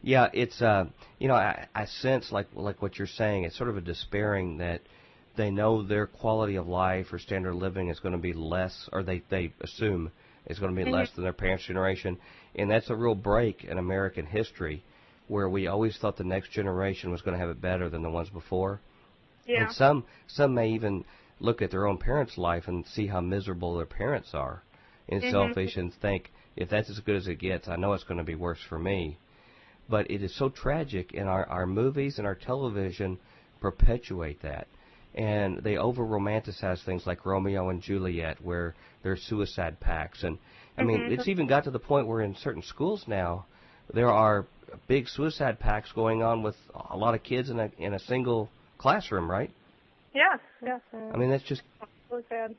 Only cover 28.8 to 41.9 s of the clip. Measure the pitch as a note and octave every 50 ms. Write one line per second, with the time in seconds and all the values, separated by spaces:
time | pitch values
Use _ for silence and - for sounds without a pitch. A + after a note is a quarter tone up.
28.8 | E2+ F#2 G2 F#2+ E2+ D#2 D2+ - _ _ _ - - - - - - - - _
29.8 | - - A2+ G#2+ G2+ - - G2+ G2 F#2 - - C#3 C3+ C#3 - - C3 C#3+ D#3+
30.8 | D#3 C#3 G#2+ F#2 F2 - - - G2 F#2+ F#2 F#2+ F2 - - F2+ F#2 F2+ F#2+ G#2
31.8 | A#2+ C3+ C#3 C#3+ C#3 C#3 C#3 - G#2 G2+ F#2+ - - - B2+ C#3 C#3 B2 G#2 G2+
32.8 | F#2+ F#2+ F2+ - G#2 F#2 F#2 F#2 _ - - - - _ _ - - G2 F2+ -
33.8 | - - A2+ A#2+ A#2+ - F#2+ F2+ E2 D#2 C#2+ - - D2 C#2+ - - _ - -
34.8 | - - - - - - - - A2 G#2+ G#2 G#2 G2+ F#2+ F#2 - - G#2+ G#2 -
35.8 | F#2+ A#2+ B2 B2 A#2 A2 A2 G#2 G2 G#2 G#2+ A2 - - G2 - - F#2+ F#2 F2
36.8 | - - F#2 F2+ - F2+ F2 - - F#2+ F#2+ G2 F#2+ G2 G2 F#2+ F2+ F#2 F#2 F2
37.8 | - - G2 G2 F#2 F#2 F2 E2+ E2 D#2+ D2+ - E2+ F2+ F2 F2 F2 E2+ E2+ -
38.8 | - - - _ - F#2+ F#2+ F2+ - - A2+ G#2 G2+ F#2 - - F2+ E2 D#2+ -
39.8 | - - E2+ D#2+ D2+ D#2+ - - - F2 D#2+ - - - - - - - _ -
40.8 | C3 A#2 A2+ G#2+ A#3 A#3+ G3 B2+ B3 - G3 F3+ D3+ A#2+ C3+ C#3+ - C#3+ C3 B2
41.8 | - -